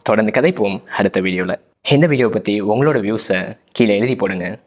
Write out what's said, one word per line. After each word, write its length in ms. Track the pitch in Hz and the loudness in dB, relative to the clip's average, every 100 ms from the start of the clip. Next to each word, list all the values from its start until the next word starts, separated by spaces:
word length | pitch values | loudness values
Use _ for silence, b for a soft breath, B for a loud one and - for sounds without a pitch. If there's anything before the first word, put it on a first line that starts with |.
தொடர்ந்து 380 | - 107 107 127 | -2 0 2 2
கதைப்போம் 440 | 151 185 104 95 - - | 0 0 -2 -4 -8 -2
அடுத்த 240 | 101 - | -2 0
வீடியோல. 340 | 92 90 90 - _ _ - | -2 -2 -4 -6 _ _ 0
இந்த 180 | 143 170 | 2 4
வீடியோ 220 | 139 117 | 2 2
பத்தி 320 | - - 104 | 0 -2 -2
உங்களோட 380 | 101 110 147 135 101 | 0 0 2 0 -2
வியூஸை 500 | 110 - 92 92 - _ | -4 -2 -2 -4 -12 _
கீழே 260 | - 117 101 | 0 2 4
எழுதி 180 | 120 131 | 2 0
போடுங்க 440 | 98 95 87 107 | -2 -4 -6 -10